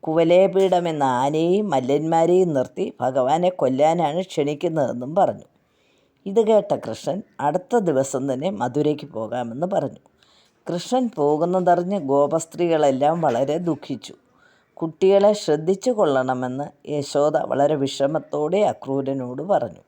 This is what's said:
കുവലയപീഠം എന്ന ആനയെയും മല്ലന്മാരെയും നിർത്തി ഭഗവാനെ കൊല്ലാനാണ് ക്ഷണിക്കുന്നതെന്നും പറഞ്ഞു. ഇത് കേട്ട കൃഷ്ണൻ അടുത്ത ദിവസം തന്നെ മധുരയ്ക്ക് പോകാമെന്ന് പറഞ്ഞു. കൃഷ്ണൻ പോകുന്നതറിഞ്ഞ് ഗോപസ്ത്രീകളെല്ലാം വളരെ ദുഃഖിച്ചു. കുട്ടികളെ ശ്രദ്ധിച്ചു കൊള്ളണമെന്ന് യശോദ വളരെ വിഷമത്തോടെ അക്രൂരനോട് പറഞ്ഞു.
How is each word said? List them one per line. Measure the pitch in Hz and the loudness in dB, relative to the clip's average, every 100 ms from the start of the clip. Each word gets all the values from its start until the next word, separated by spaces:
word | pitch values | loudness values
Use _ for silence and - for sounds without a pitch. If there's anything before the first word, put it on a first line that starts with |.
കുവലയപീഠം | - 160 165 175 190 180 190 180 170 | -2 2 4 6 6 4 2 2 0
എന്ന | 156 | 0
ആനയെയും | 135 123 135 156 165 190 214 | 0 2 0 2 2 2 2
മല്ലന്മാരെയും | 139 123 143 160 165 165 180 180 | -2 0 0 2 2 4 4 2
നിർത്തി | 143 127 - - - | 0 -2 -4 -8 -4
ഭഗവാനെ | 123 135 127 156 180 | -2 0 0 2 0
കൊല്ലാനാണ് | 180 131 131 151 165 160 156 | 0 -2 2 2 2 0 -2
ക്ഷണിക്കുന്നതെന്നും | 185 - 147 147 180 160 127 120 127 | -6 -2 -2 -2 -4 -2 -2 -4 -4
പറഞ്ഞു. | 170 170 101 - _ _ _ _ _ _ _ - | 0 0 0 -12 _ _ _ _ _ _ _ -4
ഇത് | 196 214 | 0 4
കേട്ട | 220 202 | 2 2
കൃഷ്ണൻ | 131 113 113 - 170 - _ | -4 -4 -10 -6 -6 -8 _
അടുത്ത | 143 160 180 240 | -2 -2 0 0
ദിവസം | 180 135 131 135 139 | 2 0 0 -2 -4
തന്നെ | 127 165 | -4 -4
മധുരയ്ക്ക് | 190 123 131 151 147 151 | -4 -4 0 -2 -2 -6
പോകാമെന്ന് | 110 110 120 120 123 175 | -10 -6 -6 -6 -6 -4
പറഞ്ഞു. | 196 143 - _ _ _ _ _ _ - | -2 -4 -8 _ _ _ _ _ _ -8
കൃഷ്ണൻ | 170 - 247 247 - | -8 -2 -2 -2 0
പോകുന്നതറിഞ്ഞ് | 147 151 170 185 180 175 180 202 | 0 2 0 0 2 2 2 -4
ഗോപസ്ത്രീകളെല്ലാം | 139 139 143 160 160 - 175 160 143 131 143 170 | 0 2 2 0 -4 -4 0 4 2 2 2 2
വളരെ | 156 120 135 151 | 0 0 0 -2
ദുഃഖിച്ചു. | 175 156 - 127 - - _ _ _ _ _ - | -2 -4 -6 -10 -10 -20 _ _ _ _ _ -8
കുട്ടികളെ | 165 160 190 196 202 | -8 0 4 6 4
ശ്രദ്ധിച്ചു | 208 - 151 156 190 254 | 2 0 -2 0 -2 0
കൊള്ളണമെന്ന് | 226 180 135 131 127 127 127 143 - - | 0 2 2 0 -2 -4 -6 -10 -12 -8
യശോദ | 147 139 147 147 156 | -6 -4 0 0 0
വളരെ | - 127 143 | -2 2 2
വിഷമത്തോടെ | 151 135 - 139 156 - 147 151 185 | 2 -2 -2 -2 -2 -6 -6 -2 0
അക്രൂരനോട് | 202 117 - 135 135 135 123 127 | 0 -2 -6 -4 -4 -6 -6 -10
പറഞ്ഞു. | 165 185 120 85 | -2 -2 -2 -10